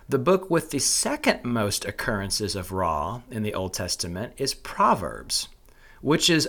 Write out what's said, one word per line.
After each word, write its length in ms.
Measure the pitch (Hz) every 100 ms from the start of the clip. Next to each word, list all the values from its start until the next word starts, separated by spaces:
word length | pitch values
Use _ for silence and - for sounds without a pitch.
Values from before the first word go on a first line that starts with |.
| -
the 100 | 135
book 300 | 127 185 -
with 220 | 165 160
the 80 | 139
second 680 | - - - 294 254 -
most 400 | 120 120 104 -
occurrences 720 | 98 - - 104 98 - 101 95
of 160 | 87
"ra" 480 | 95 85 76 80 123 -
in 120 | 113
the 100 | 104
Old 220 | 95 95
Testament 580 | - 90 - 87 87 120 -
is 160 | 135
Proverbs, 960 | - - - 220 160 76 55 - - - - - - - -
which 300 | 131 160 180
is 180 | 160